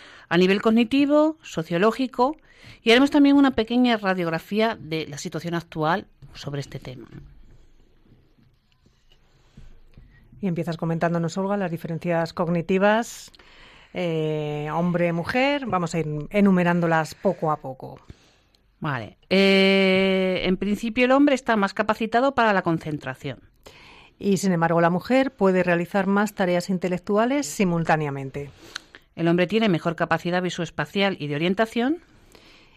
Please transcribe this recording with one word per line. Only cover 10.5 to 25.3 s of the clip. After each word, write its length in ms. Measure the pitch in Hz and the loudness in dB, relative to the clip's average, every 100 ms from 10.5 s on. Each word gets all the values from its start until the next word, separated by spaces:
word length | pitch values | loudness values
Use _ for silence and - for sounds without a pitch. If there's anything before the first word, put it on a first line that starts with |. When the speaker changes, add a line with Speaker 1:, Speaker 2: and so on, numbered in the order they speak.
| 170 165 165 | -4 -6 -4
Speaker 2:
comentándonos, 600 | 165 165 170 170 165 190 | -4 -2 0 0 -2 -4
Olga, 200 | 196 202 | -4 -2
las 160 | 185 | -4
diferencias 600 | 160 160 165 175 165 165 | -6 -8 -8 -2 -2 -2
cognitivas, 1000 | - 170 175 165 190 202 220 240 - - _ - - - - _ | -4 -2 -2 0 2 2 2 -2 -12 -20 _ -20 -20 -20 -20 _
eh, 760 | - 175 160 156 151 151 147 151 | -6 -4 -2 -2 -4 -4 -6 -6
hombre-mujer. 920 | 156 175 175 175 170 165 254 269 285 254 | -2 -2 0 0 -2 -2 0 0 -2 -2
Vamos 300 | 185 170 170 | -4 -2 -4
a 20 | |
ir 80 | 151 151 147 | -4 -6 -4
enumerándolas 840 | 208 202 185 175 175 170 160 156 - | 2 4 4 2 2 2 0 -2 -4
poco 340 | 202 165 160 | -4 -2 -2
a 60 | 151 | -4
poco. 420 | 135 131 131 139 _ - _ _ _ _ _ _ | -6 -14 -16 -18 _ -20 _ _ _ _ _ _
Speaker 1:
Vale. 340 | 156 131 104 - _ | -6 -6 -8 -16 _
Eh, 1120 | 190 196 196 190 196 190 185 190 190 185 185 | 4 6 6 4 4 4 2 2 0 0 -2
en 140 | - 190 | -2 -2
principio, 480 | 196 202 233 220 | -2 -4 -4 0
el 80 | 247 | 2
hombre 240 | 269 294 262 | 4 4 2
está 180 | - | 0
más 180 | 220 196 | 0 0
capacitado 640 | - 214 214 220 233 269 | -2 -4 -2 0 0 0
para 180 | 269 226 | 2 2
la 100 | 190 | 2
concentración. 760 | 175 165 160 147 131 131 143 117 _ _ - - - - - _ | 0 -2 -4 -8 -8 -10 -12 -12 _ _ -20 -20 -20 -20 -20 _
Speaker 2:
Y, 200 | 202 185 | 0 0
sin 120 | 196 | 2
embargo, 300 | 170 165 165 | 2 2 4
la 100 | 170 | 2
mujer 420 | 175 - 262 269 | 0 0 0 0